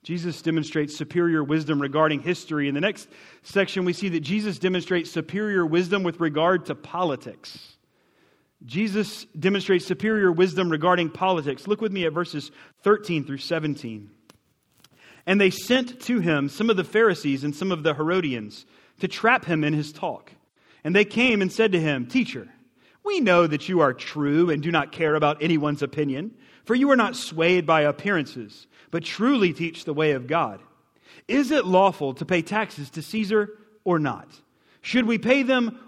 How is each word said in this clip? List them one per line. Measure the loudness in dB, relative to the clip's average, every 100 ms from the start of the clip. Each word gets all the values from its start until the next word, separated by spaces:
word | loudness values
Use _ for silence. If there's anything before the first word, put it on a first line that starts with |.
Jesus | -8 -6 -6 -4
demonstrates | -2 -2 -2 -2 -4 -6
superior | -6 0 2 2
wisdom | 0 -2 0 -2
regarding | 0 2 2 2
history. | -2 -6 -4 -4 -2
In |
the | 0
next | -2 -4 -14 -20 -20 -20
section, | -4 0 0 0
we | -2
see | -2 -2
that | -4
Jesus | -2 -2 -2 -2
demonstrates | 0 -2 0 -2 -2
superior | -6 -4 -4 0 0 2
wisdom | 2 2 0
with | -2 -2
regard | -2 2 2 2 0
to |
politics. | -10 -8 -4 -2 -2 -8 -18 -20 -20 -20 _ _ _ _ _ _ _ _ _ -8
Jesus | -4 0 0 -2 -6 -16 -2
demonstrates | 0 0 4 2 2
superior | -2 0 4 4
wisdom | 4 2 4 0
regarding | 2 4 4 2
politics. | 0 0 0 -2 -6 -4
Look | -4
with | -2
me | -2 -2
at |
verses | -2 -4 -6 -10 -18 -20 _
thirteen | 2 2 2 -2 -2
through | -8
seventeen. | -4 -4 -2 -6 -8 -12 -16 _ _ _ _ _ _ _ _ _ -20 -16 -2
"And | 4
they | 4
sent | 2 0 0 0 -10
to | -2 0
him | 2 0 0
some | -2 0
of | 0
the | 0
Pharisees | 2 2 2 -2 -2
and | -4
some | -4 -4
of | 0
the | 0
Herodians | 0 0 0 0 -4 -8 -16 -20 _ _ _
to | -8
trap | 0 2 2 2
him | 0 0
in |
his | -2 -4
talk. | -6 -8 -8 -16 -20 _ _ _ _
And | 0 2
they | 4
came | 2 0 2
and | 0
said | 0 0
to | 2
him, | 0 -2 -2
'Teacher, | -2 -2 -6 -14 _ _ _ _ _
we | -4 0
know | 4 6 4
that | 0 -2
you | 2
are | 2
true | 2 -8 -4 0 2 2
and | 2
do | 0
not | 0 -2
care | -2 0 2
about | 2 0
anyone's | 0 0 0 -2
opinion.'" | -4 -2 -4 -4 -8 -12 _ -20 -2
For | 2
you | 4
are | 4
not | 4 -2
swayed | -10 0 2 2 4
by | 4
appearances, | 4 0 -2 -2 -2 -10 -16 -18 -20 _ _
but | -8
truly | -6 -2 0 4 2
teach | 0 -6 -6 -8
the |
way | 0 0
of | 0 -2
God. | -2 -2 -6 -20 _ _ _ _ -20 -2
Is | 0 2
it | 0 4
lawful | 4 4 2 -6 -6
to | -2
pay | -2
taxes | -2 -4 -4 -8 -14
to | -12
Caesar | -8 -6 0 0 -2 -8 _ _
or | -2 0
not? | 0 -4 -12 -20 _ _ _ _
Should | -2 0 0
we | 0
pay | 2 2
them | 2 0 0 -6